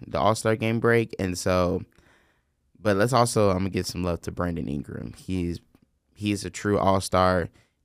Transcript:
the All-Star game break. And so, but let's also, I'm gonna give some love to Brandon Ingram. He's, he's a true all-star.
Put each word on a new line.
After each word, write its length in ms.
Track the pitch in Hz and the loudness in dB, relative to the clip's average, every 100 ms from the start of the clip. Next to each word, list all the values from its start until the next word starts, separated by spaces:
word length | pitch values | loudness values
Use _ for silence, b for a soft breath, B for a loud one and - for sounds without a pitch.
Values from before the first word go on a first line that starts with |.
| - | -6
the 140 | 78 | 0
All-Star 360 | 90 113 110 110 | 2 2 0 0
game 220 | 110 113 | 0 0
break. 340 | 117 117 113 - | 2 2 2 -2
And 200 | 95 90 | -4 -2
so, 460 | 98 92 87 90 - b b b b b b _ _ _ | 0 2 2 -2 -6 b b b b b b _ _ _
but 180 | 98 98 | 0 2
let's 160 | 117 | 4
also, 360 | 127 120 110 101 | 4 4 4 4
I'm 80 | 90 | 2
gonna 100 | 95 | 0
give 180 | 90 92 | -2 -4
some 160 | - | -4
love 160 | 90 85 | -4 -4
to 100 | - | -6
Brandon 360 | 87 87 82 64 | -4 -2 -2 -4
Ingram. 460 | 71 - - 58 - | -6 -8 -12 -12 -14
He's, 440 | - 92 87 85 - _ _ _ _ | -6 -4 -4 -6 -12 _ _ _ _
he's 300 | - 104 101 | -6 -4 -4
a 60 | 92 | -6
true 280 | - 104 101 | -6 0 2
all-star. 680 | 95 95 - 92 92 92 85 b b b | 2 2 0 2 4 2 -2 b b b